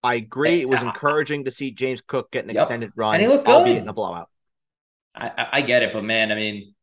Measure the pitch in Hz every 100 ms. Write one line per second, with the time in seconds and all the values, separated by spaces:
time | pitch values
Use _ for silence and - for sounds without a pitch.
0 | 127 120 110 127 151 170 127 135 123 -
1 | 147 151 147 147 131 - 139 107 131 123
2 | - 135 - 127 - 104 - 117 110 -
3 | 110 107 220 277 254 277 359 - - 110
4 | 95 87 - _ _ _ _ _ _ _
5 | _ - 113 - - 139 123 123 110 107
6 | 104 113 110 107 107 104 101 _